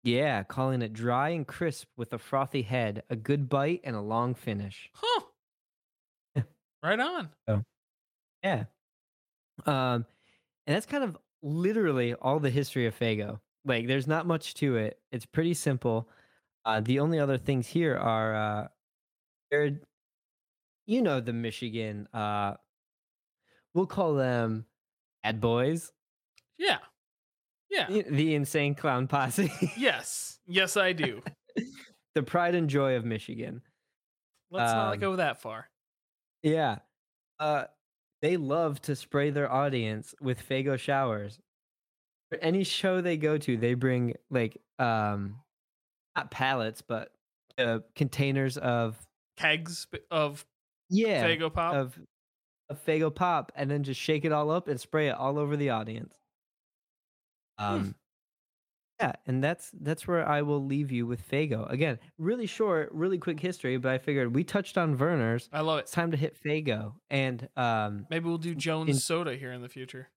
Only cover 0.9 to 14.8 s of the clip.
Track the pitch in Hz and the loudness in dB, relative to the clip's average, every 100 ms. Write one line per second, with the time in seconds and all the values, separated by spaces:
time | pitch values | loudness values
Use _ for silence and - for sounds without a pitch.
0.9 | 110 117 123 147 170 139 - 170 - - | -2 0 2 2 -2 -6 -4 -4 -4 -14
1.9 | - 117 117 - 135 135 143 107 127 110 | -10 -8 -8 -2 -2 0 -2 0 0 0
2.9 | 104 - 117 110 143 131 139 143 175 - | -4 -6 -6 0 0 2 2 2 -2 -4
3.9 | 110 104 113 120 120 - 101 101 - - | -6 -2 0 0 -2 -4 -4 -6 -12 -20
4.9 | - 453 466 - _ _ _ _ _ _ | -6 -2 -2 -2 _ _ _ _ _ _
5.9 | _ _ _ _ 139 113 _ _ _ 156 | _ _ _ _ -4 -4 _ _ _ 0
6.9 | 214 285 359 165 _ - 104 113 _ _ | 2 2 -2 -8 _ 0 0 0 _ _
7.9 | _ _ _ _ _ 190 139 110 _ _ | _ _ _ _ _ -2 -2 -4 _ _
8.9 | _ _ _ _ _ _ - - 139 127 | _ _ _ _ _ _ -4 0 2 2
9.9 | 120 117 _ _ _ _ _ - 170 - | 0 -2 _ _ _ _ _ 0 0 0
10.9 | 285 247 160 _ _ 147 156 185 220 180 | -2 -2 -4 _ _ -4 0 2 2 2
11.9 | 131 120 120 131 151 143 131 135 131 117 | 4 2 0 0 2 2 2 0 0 0
12.9 | - 117 107 104 107 _ _ 139 117 120 | 2 0 0 -2 -8 _ _ 0 0 2
13.9 | 135 131 156 170 165 - - 143 117 | 0 2 0 2 -2 -2 0 2 2